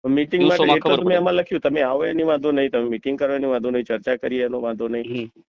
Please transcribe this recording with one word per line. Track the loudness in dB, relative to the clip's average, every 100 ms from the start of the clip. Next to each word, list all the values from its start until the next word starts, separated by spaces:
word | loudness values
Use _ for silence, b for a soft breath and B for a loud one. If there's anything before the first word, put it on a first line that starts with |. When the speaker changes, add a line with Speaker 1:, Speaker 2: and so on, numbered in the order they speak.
| 0
Speaker 1:
મીટિંગ | 0 2 2
માટે | 4 4
Speaker 2:
દિવસોમાં | 4 4
Speaker 1:
એટલે | 2
Speaker 2:
ખબર | 2
Speaker 1:
તમે | 2
Speaker 2:
પડે. | 2
Speaker 1:
એમાં | 2
લખ્યું, | 0 0 0
તમે | 0 0
આવો | 0 0 0
એની | 0
વાંધો | 0 2 2
નહીં, | 2 2
તમે | 0 -2
મીટિંગ | -4 -4 -2
કરો | -2 0
એની | 0
વાંધો | -2 0
નહીં, | -2
ચર્ચા | -2 -4 -4 -6
કરીએ | -4 -2 -4
એનો | -4
વાંધો | -6 -4 -6
નહીં. | -6 -6
Speaker 2:
હમ. | -8 -10 _